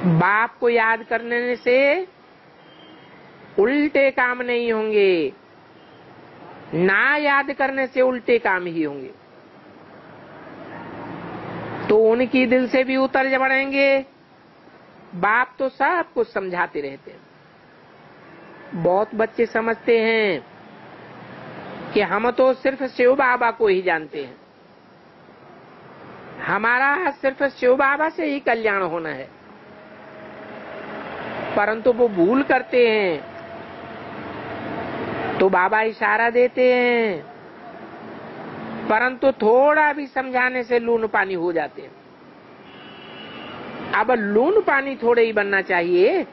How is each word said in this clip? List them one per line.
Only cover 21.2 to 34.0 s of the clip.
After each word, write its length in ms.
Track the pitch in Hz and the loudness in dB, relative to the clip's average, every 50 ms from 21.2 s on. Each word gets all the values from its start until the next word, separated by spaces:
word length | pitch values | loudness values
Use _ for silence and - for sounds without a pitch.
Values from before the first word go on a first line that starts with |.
| - - - - - - - - - - - - - - - | -20 -20 -18 -18 -18 -16 -16 -16 -16 -16 -14 -14 -14 -4 -2
कि 80 | 208 202 | -2 0
हम 260 | 170 180 208 226 240 | 0 -2 0 0 0
तो 220 | 240 - 262 262 254 | 2 4 2 2 2
सिर्फ 280 | 254 - 269 269 - 285 254 | 2 0 -2 -2 -2 -6 -8
शिव 280 | - - 254 247 262 | 0 2 4 4 4
बाबा 360 | 277 277 247 247 247 247 233 | 4 4 2 2 2 0 0
को 160 | 220 - 226 208 | 0 2 2 2
ही 140 | 190 185 | 2 2
जानते 420 | 185 180 170 160 156 151 - 156 139 | 2 0 0 -2 -2 -8 -10 -10 -10
हैं, 120 | 123 120 - - _ _ - - - - - _ - - - - - - - - - - - - - - - - - - - - - - - - - - - - - - - - | -10 -14 -20 -20 _ _ -20 -20 -20 -20 -20 _ -20 -20 -20 -20 -20 -20 -20 -20 -20 -20 -20 -20 -20 -20 -20 -20 -20 -20 -20 -20 -20 -20 -20 -20 -20 -20 -20 -20 -18 -14 -10 -6
हमारा 680 | - 175 202 214 233 240 247 269 277 285 370 370 311 277 | -4 -2 0 0 0 2 2 2 2 0 0 -2 -4 -4
सिर्फ 300 | - - 269 262 - 285 277 | -2 -4 -4 -2 0 -4 -4
शिव 260 | 262 - 254 247 254 269 | -2 0 4 4 4 4
बाबा 320 | 277 262 - 294 311 320 | 4 2 2 0 0 -2
से 160 | 320 - 330 | -2 -4 -4
ही 140 | 302 277 285 | -4 -4 -4
कल्याण 400 | 269 269 240 233 220 214 202 196 190 | 0 -2 -2 0 0 -2 0 0 -2
होना 260 | 170 160 170 160 156 | -2 -4 -6 -6 -8
है, 160 | 147 131 131 - - - - - - - - - - - - - - - - - - - - - - - - - - - - - - - - - - - - - - - - - - - - - - | -8 -10 -12 -16 -18 -20 -20 -20 -20 -20 -20 -20 -20 -20 -20 -20 -20 -20 -20 -20 -20 -18 -18 -18 -18 -18 -18 -16 -16 -16 -16 -16 -16 -14 -14 -14 -14 -12 -12 -12 -12 -12 -12 -10 -10 -8 -8 -4 0
परंतु 360 | 214 208 208 220 226 220 262 240 | 0 0 0 0 2 2 2 4
वो 140 | 220 247 233 | 4 2 2
भूल 340 | 202 180 170 185 233 269 277 | 4 2 4 4 4 2 2
करते 420 | - 277 254 254 - - 247 240 233 | 2 0 0 0 0 2 4 4 6
हैं। 400 | 220 214 202 185 165 143 - - - - - - - - - - - - - - - - | 4 2 2 0 -2 -4 -6 -12 -16 -16 -16 -16 -16 -16 -16 -16 -18 -16 -16 -16 -16 -14